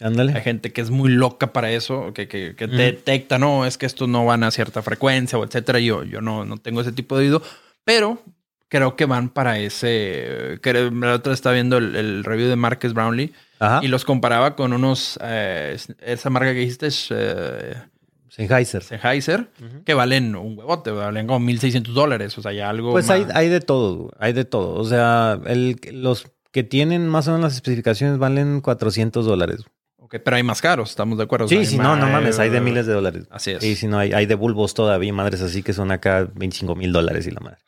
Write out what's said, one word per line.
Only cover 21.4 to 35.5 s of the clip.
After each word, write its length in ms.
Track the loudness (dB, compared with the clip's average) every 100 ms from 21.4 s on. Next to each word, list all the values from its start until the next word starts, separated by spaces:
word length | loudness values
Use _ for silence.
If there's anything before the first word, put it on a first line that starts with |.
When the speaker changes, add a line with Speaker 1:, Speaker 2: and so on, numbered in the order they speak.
Speaker 2:
mil 180 | 2 2
seiscientos 360 | 0 0 0
dólares, 440 | 0 2 0 -4 -8
o 40 |
sea, 100 | -8
ya 180 | -6 -4
algo 220 | -2 0
Speaker 1:
Pues 180 | 2 4
hay, 140 | 2
Speaker 2:
más. 100 | 2
Speaker 1:
hay 140 | 2 2
de 120 | 2
todo, 520 | 2 2 2 -2 -8 -4
hay 120 | -2
de 100 | 0
todo. 300 | 0 -2 -2 -2
O 80 |
sea, 560 | 0 4 4 4 4 0 -2
el, 340 | 0 0 -2 -8
los 360 | -4 -2 -2 -4 _ _
que 100 | -4
tienen 460 | 0 2 2 2 2
más 180 | 0 2
o 60 |
menos 100 | 2
las 120 | 0 -2
especificaciones 640 | -2 0 0 2 2 2
valen 420 | 2 2 2 0
cuatrocientos 680 | 0 0 0 0 0 0 2
dólares. 380 | 2 2 -2 -10 _ _ _
Speaker 2:
Ok, 220 | -14 -4
pero 120 | 0 2
hay 80 |
más 180 | 2 2
caros, 280 | 2 0 -2
estamos 280 | -4 -2 -2
de 60 |
acuerdo. 240 | 0 0 2
Speaker 1:
Sí, 80 | 2
Speaker 2:
Hay 100 | 2
Speaker 1:
sí, 100 | 2
no, 200 | 4 4
no 60 |
Speaker 2:
más, 80 | 4
Speaker 1:
mames, 260 | 2 2 2
hay 120 | 2
de 80 | 2
Speaker 2:
eh, 20 |
Speaker 1:
miles 260 | 2 0 0
de 60 |
dólares. 320 | 0 0 -4 -10
Speaker 2:
Así 200 | -10 -6
es. 100 | -2
Speaker 1:
Sí, 100 | -2
sí, 140 | -2 0
no, 100 | 0
hay, 140 | 2
hay 140 | 2 2
de 100 | 2
bulbos 380 | 0 0 -2
todavía, 380 | 0 2 2 0
madres 280 | -2 -2 -2
así 220 | -4